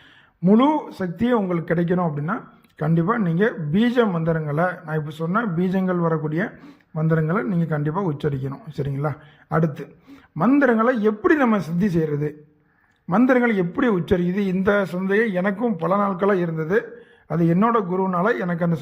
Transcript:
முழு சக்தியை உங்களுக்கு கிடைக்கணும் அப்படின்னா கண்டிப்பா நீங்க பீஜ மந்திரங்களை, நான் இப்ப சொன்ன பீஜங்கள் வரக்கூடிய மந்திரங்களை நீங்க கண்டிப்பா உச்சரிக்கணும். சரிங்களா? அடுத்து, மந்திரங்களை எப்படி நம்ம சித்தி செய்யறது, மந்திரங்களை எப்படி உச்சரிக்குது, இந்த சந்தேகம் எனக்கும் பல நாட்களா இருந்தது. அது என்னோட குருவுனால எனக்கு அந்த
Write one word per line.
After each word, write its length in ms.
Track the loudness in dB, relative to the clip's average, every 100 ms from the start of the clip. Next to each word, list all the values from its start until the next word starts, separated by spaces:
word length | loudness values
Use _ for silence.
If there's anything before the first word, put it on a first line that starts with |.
| -20 -20 _ _
முழு 460 | 4 6 4 2 -4
சக்தியை 440 | -8 -8 -2 0
உங்களுக்கு 400 | 2 0 -2 0
கிடைக்கணும் 380 | 0 2 0 0
அப்படின்னா 320 | -2 -4 -6 -10 -20 _ -4
கண்டிப்பா 420 | 0 2 2 0
நீங்க 360 | 0 0 0 -2 -2
பீஜ 400 | 0 2 2 2
மந்திரங்களை, 540 | 0 0 -2 -2 0 -2 -4 -6
நான் 120 | -6
இப்ப 140 | -6
சொன்ன 340 | -6 -4 -2 -2
பீஜங்கள் 500 | -2 0 0 0 0
வரக்கூடிய 560 | 0 -2 -2 -4 -4 -8 -20 -20 _
மந்திரங்களை 520 | -2 0 2 0 -2
நீங்க 220 | -2 -2 -2
கண்டிப்பா 360 | -2 -2 -2
உச்சரிக்கணும். 600 | -4 -2 -4 -4 -6 -8 -10 -8
சரிங்களா? 380 | -6 -4 -4 -6 -14 -20 -4
அடுத்து, 480 | 0 0 -2 -14 -18 -20 -20 -14
மந்திரங்களை 720 | -2 2 4 4 4 2 2
எப்படி 320 | 0 2 2 2
நம்ம 240 | 2 2
சித்தி 300 | 0 0 0
செய்யறது, 580 | 2 0 -2 -4 -8 -20 _ _ _ _ _ -2
மந்திரங்களை 520 | 2 4 4 2 0
எப்படி 320 | -2 0 0
உச்சரிக்குது, 480 | 2 2 0 0 0
இந்த 480 | -2 0 2 0 0
சந்தேகம் 480 | -4 0 0 0
எனக்கும் 420 | 0 -2 -2 -2 -2
பல 200 | -2 0
நாட்களா 380 | 0 0 0
இருந்தது. 720 | 2 0 -4 -2 -2 -2 -10 -20 _ -6
அது 180 | 0 2
என்னோட 400 | 4 4 2 0
குருவுனால 480 | -2 -2 0 0 0
எனக்கு 260 | -2 -2 -2
அந்த 120 | -2